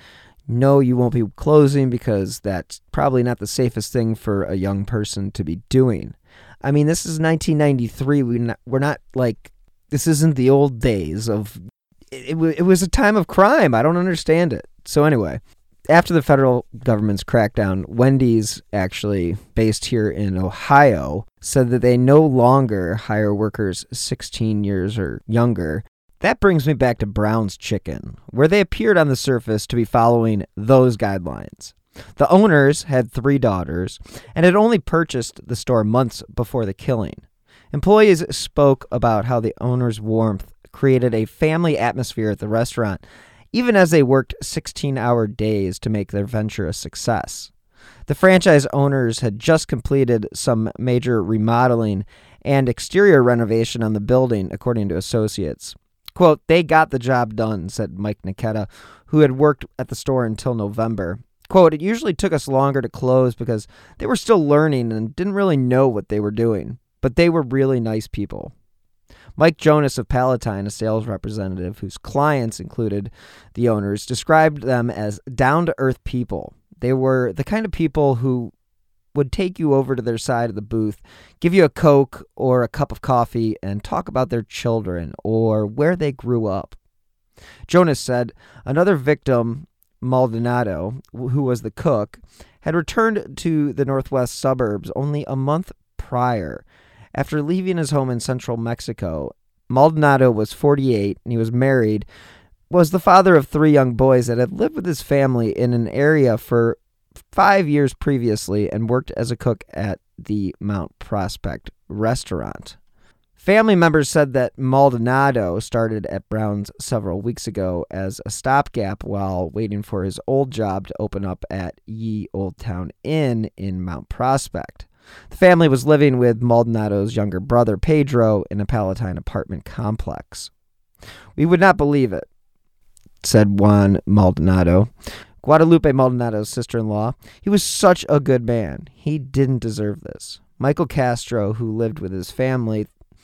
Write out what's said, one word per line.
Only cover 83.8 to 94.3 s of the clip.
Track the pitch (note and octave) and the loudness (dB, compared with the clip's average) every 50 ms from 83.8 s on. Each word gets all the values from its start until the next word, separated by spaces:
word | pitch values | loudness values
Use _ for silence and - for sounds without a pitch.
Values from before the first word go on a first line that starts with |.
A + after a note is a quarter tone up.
| - | -8
talk | - - F3+ F3 | -6 -6 -6 -6
about | - - B2+ B2+ - | -4 -4 -4 -4 -2
their | - A#2 G#2+ | -4 -6 -8
children | - - - - A#2+ A2+ A2+ G#2 F#2 F2 F2 E2 D#2 - - - | -8 -10 -6 -4 -2 -2 -2 -4 -6 -8 -8 -8 -10 -12 -10 -6
or | G2+ A2 A2 A2+ A2+ A2 G#2+ G#2+ | -2 -2 0 0 0 0 0 -2
where | G#2 A2 B2+ D3 D#3+ F#3 | -4 -2 -2 0 0 0
they | F3+ D#3+ D3 C3+ | -2 -4 -6 -6
grew | C3+ - A#2+ B2 A#2 A2 | -6 -6 -4 -2 -2 -2
up. | G#2 F#2+ G2 - - - - _ _ _ _ _ _ _ _ _ _ _ _ - - - _ - | -4 -6 -6 -8 -12 -16 -20 _ _ _ _ _ _ _ _ _ _ _ _ -20 -20 -20 _ -8
Jonas | - - F3 F3+ E3 C#3+ - | 0 4 4 4 4 2 -2
said | - - B2+ B2 B2 A2+ - _ _ _ _ - - | -2 -4 -2 -2 -2 -4 -8 _ _ _ _ -16 -8
another | - C3+ D#3 F3 F#3+ G3 | -4 0 0 2 2 2
victim, | D3 B2 C#3+ D3+ C#3 - - C3 A#2+ A#2 A#2 A#2 C3+ D#3+ - _ _ _ _ _ - - | 0 0 -2 -2 -2 0 0 0 0 0 -2 -6 -10 -12 -18 _ _ _ _ _ -10 -6
Maldonado, | B2 B2+ B2+ B2+ B2 A2 A2+ A#2 A#2+ B2 B2 A#2+ G#2+ F#2 D2+ E2+ G2+ A#2 C3+ - _ - | -2 0 0 0 0 -2 -2 -4 -2 -2 -2 -2 -2 -4 -6 -6 -8 -10 -12 -16 _ -14
wh-, | A2+ B2+ B2 | -10 -8 -4
who | B2 C#3+ C#3 | -2 -2 0
was | B2+ B2 A#2 A2+ | -2 -2 -4 -4
the | A2+ | -10
cook, | - - - E3 C#3 A2 G#2 - _ - _ - _ _ - _ _ _ | -10 -4 -2 0 0 0 -2 -6 _ -20 _ -20 _ _ -20 _ _ _
had | - D#3 D#3 | -8 -4 -2
returned | E3+ E3 - - - A3 A3+ A3 G3+ - - C3+ - | -2 -4 -4 -2 0 0 0 0 -2 -6 -8 -12 -8
to | - E3+ D#3+ D#3 D3 D3 A#2+ | -4 -2 -2 0 -2 -2 -2
the | - C#3+ | -4 -4
northwest | B2+ C3+ C3+ C3 - C#3 C3 B2 A#2+ | -2 -2 -4 -4 -2 -2 -4 -4 -4